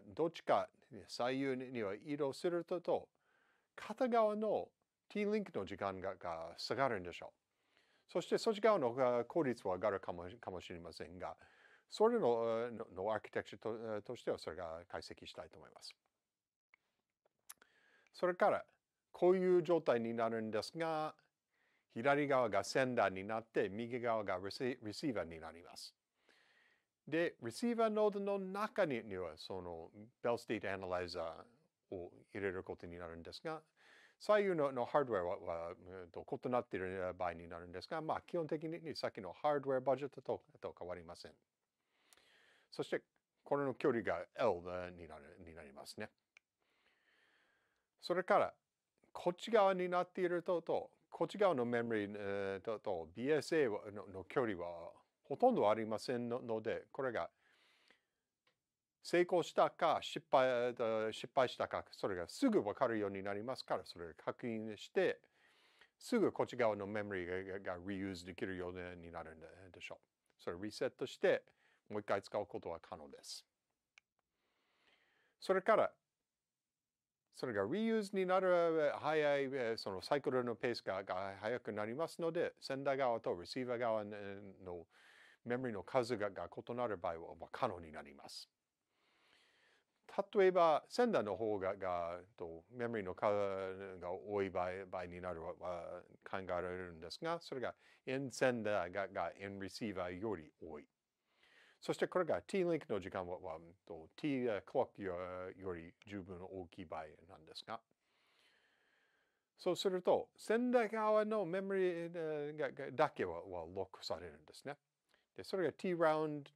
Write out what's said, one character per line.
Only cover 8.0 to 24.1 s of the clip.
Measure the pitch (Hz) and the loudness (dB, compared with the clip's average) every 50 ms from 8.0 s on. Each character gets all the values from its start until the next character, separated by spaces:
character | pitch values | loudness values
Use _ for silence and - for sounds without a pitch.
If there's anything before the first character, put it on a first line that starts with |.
| _ _ | _ _
う。 | |
そ | - 185 | -4 -4
し | 170 - | 0 2
て | 233 180 | 0 2
そ | - 226 | 2 0
っ | 214 | 0
ち | 202 | 4
側 | 233 220 208 185 | 6 6 6 6
の、 | 135 117 117 135 | 4 2 2 4
あ、 | 131 123 123 120 120 | 4 4 4 2 0
効 | - - 175 156 | 0 0 2 2
率 | 127 113 - - 98 | 2 0 0 -2 -2
は | 90 | -2
上 | 92 | 2
が | 107 107 | 2 0
る | 98 95 | 0 0
か | - - 92 | -2 -6 -8
も、 | 87 87 90 113 117 | -8 -8 -10 -12 -10
か | - 107 | -10 -8
も | 92 87 | -8 -8
し | - - | -8 -8
れ | 90 85 | -10 -10
ま | 85 82 | -10 -12
せ | 82 - 90 76 | -12 -12 -12 -12
ん | 90 90 | -10 -8
が、 | 85 78 - - - - - - - - - _ _ _ | -8 -8 -10 -10 -18 -20 -20 -20 -20 -20 -20 _ _ _
そ | - - 208 226 | 2 4 4 4
れ | 247 226 | 6 4
の、 | 170 120 120 117 117 117 113 113 120 123 | 4 4 4 4 4 2 2 0 0 -2
の、 | 117 104 113 - 90 92 95 | -4 -8 -10 -10 -6 -4 -2
の | 107 110 | 0 0
ア | 107 | 0
ー | - | -2
キ | - | -2
テ | - 110 95 | -4 -4 -4
ク | - | -4
チ | - 101 | -12 -8
ャ | |
と、 | - 113 113 110 117 113 107 104 101 | -6 -6 -6 -4 -6 -6 -6 -6 -6
と | - 123 | -8 -10
し | - - | -6 -4
て | - | -4
は | 127 - | -4 -2
そ | - - | -4 -8
れ | 80 | -6
が | 87 90 82 80 85 90 - | -6 -6 -8 -8 -10 -10 -10
解 | - 85 | -10 -10
析 | - - 85 - 87 | -10 -10 -14 -16 -16
し | 80 - | -14 -14
た | - 82 | -14 -14
い | 82 | -14
と | - - | -16 -20
思 | 71 62 | -20 -20
い | |
ま | - - | -20 -18
す。 | - - - _ _ _ _ _ _ _ _ _ _ _ _ _ _ _ _ _ _ _ _ _ _ _ _ _ _ _ _ _ _ - - - - _ _ _ _ _ _ _ _ _ _ | -18 -18 -20 _ _ _ _ _ _ _ _ _ _ _ _ _ _ _ _ _ _ _ _ _ _ _ _ _ _ _ _ _ _ -20 -20 -20 -20 _ _ _ _ _ _ _ _ _ _
そ | - 185 180 | 0 0 0
れ | 180 | 4
か | - 214 190 | 6 6 6
ら、 | 127 90 - - _ _ _ _ _ _ _ _ | 6 4 0 -6 _ _ _ _ _ _ _ _
こ | - - 175 180 | -2 4 6 6
う | 185 190 | 8 8
い | 180 185 180 180 | 6 6 6 6
う | |
状 | 160 160 175 160 | 6 6 4 4
態 | 156 156 123 120 | 6 4 4 4
に | 113 113 117 | 2 0 0
な | 113 113 113 | 2 2 2
る | 117 113 | 2 0
ん | 110 110 | -2 0
で | 104 107 101 | -2 -2 -2
す | - - 160 | -2 -4 -4
が、 | 165 160 160 156 156 151 - - _ _ _ _ _ _ _ _ _ _ _ _ _ _ _ | -4 -2 -2 -2 -4 -4 -6 -10 _ _ _ _ _ _ _ _ _ _ _ _ _ _ _
左 | 117 113 139 143 147 147 139 | 0 4 4 6 6 6 4
側 | 139 127 123 110 | 4 4 4 4
が | 101 98 98 | 4 2 2
セ | - - 143 131 | 4 2 4 4
ン | 127 123 | 4 4
ダ | 117 101 98 | 4 4 4
ー | 95 | 4
に | 95 95 | 0 -4
な | 104 110 113 | -4 -4 -4
っ | 117 | -4
て、 | - - 160 120 95 | -2 0 0 0 0
右 | 95 107 120 117 123 120 | 0 -4 -6 -4 -4 -2
側 | 117 120 | 0 0